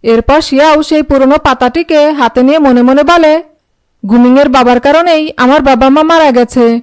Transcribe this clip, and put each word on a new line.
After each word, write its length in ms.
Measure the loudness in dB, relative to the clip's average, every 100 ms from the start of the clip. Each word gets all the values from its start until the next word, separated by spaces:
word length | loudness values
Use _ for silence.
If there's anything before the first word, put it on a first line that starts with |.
এরপর 340 | 0 -2 0 -2
শিয়াও 380 | 0 0 2 0
সেই 200 | 0 -4
পুরনো 340 | -2 0 0 0
পাতাটিকে 600 | -2 -2 -2 -4 -2 0 0
হাতে 300 | -2 -4 0
নিয়ে 160 | 0 0
মনে 240 | 0 2
মনে 200 | 2 0
বলে, 300 | 0 2 2 0 -4 _ _ _ _ _
"গুমিংয়ের 460 | -2 0 2 2 2
বাবার 320 | 0 0 0
কারণেই 420 | 0 0 0 -2 -4 -4
আমার 240 | 0 0
বাবা 240 | 0 0 0
মা 120 | 0
মারা 280 | 0 0 2
গেছে।" 360 | 0 -2 0 0 -2